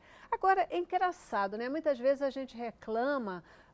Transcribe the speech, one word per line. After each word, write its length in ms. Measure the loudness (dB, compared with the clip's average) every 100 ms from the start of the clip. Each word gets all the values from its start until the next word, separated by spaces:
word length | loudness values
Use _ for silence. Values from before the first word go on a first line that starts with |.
| -20 -20 -6
agora 360 | 2 4 4 2
é 80 | -2
engraçado, 800 | -2 0 0 -2 -4 -2 -2 -2
né? 140 | -4
Muitas 280 | -2 0 2
vezes 220 | 2 2
a 80 | 0
gente 260 | -2 -8
reclama, 880 | -8 -10 -10 -4 0 2 0 -2 -6 -10 -20 -20